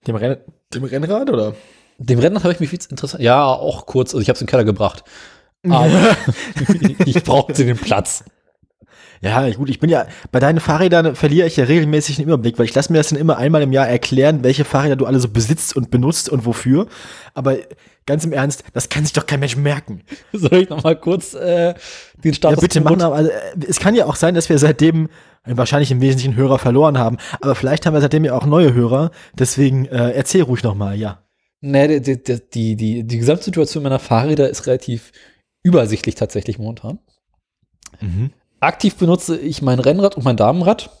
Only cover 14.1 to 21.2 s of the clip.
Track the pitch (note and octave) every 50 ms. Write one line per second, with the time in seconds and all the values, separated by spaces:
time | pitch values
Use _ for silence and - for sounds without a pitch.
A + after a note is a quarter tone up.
14.1 | - C3+ C#3 D3 D#3+ D3 B2 B2+ C3 C#3 D3 - - D3 C#3+ D3+ C#3 C3 C3 A2+
15.1 | C3+ C3 B2 A#2 G#2 A#2 A2+ A2 D#3+ D#3+ - - - C#3 B2 - - A#2+ B2 C#3
16.1 | D#3+ - - - D#3 C3+ A2 A#2+ A#2 - - B2 C3 D#3 G#3+ - - - - -
17.1 | - - - - _ - C3 C#3 C3+ A#2+ - - - _ _ _ _ _ _ -
18.1 | C#3+ D#3 D#3 E3 D3+ C3+ C3+ C#3+ C#3+ - - - _ A#2+ - - - D3 D3+ D3+
19.1 | - D#3 - - D3+ C#3 C#3+ C#3 A#2 C3+ C#3+ C#3+ D3 C#3 - - G#2+ F2 _ _
20.1 | - - _ _ - G#3+ F3 C3 - F3+ F#3+ F#3 D3+ D3+ - D#3+ E3 D#3+ - E3
21.1 | F3+ F#3+